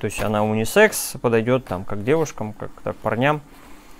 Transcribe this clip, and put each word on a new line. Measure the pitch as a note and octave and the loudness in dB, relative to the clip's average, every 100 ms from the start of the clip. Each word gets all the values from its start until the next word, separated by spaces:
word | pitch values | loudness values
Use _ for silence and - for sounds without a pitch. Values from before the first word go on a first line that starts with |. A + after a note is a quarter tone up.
То | G#2+ | -6
есть | - | -4
она | G#2+ G#2+ | -2 2
унисекс, | G#2+ A2 A2 G3 G#3+ - - C3 | 2 0 2 6 4 4 -6 -2
подойдёт | B2 A2+ A2+ B2+ | 2 2 4 0
там | - F#2 G2 | 0 -6 -4
как | G#2 | -4
девушкам, | G#2 D#3+ D3+ - G#2+ | 0 2 0 -4 -8
как, | G#2 G#2+ - | -8 -12 -8
так, | G#2 G#2 | -8 -6
парням. | A2 A2 C#3 D3+ - - - - - | -2 0 2 0 -4 -20 -20 -20 -20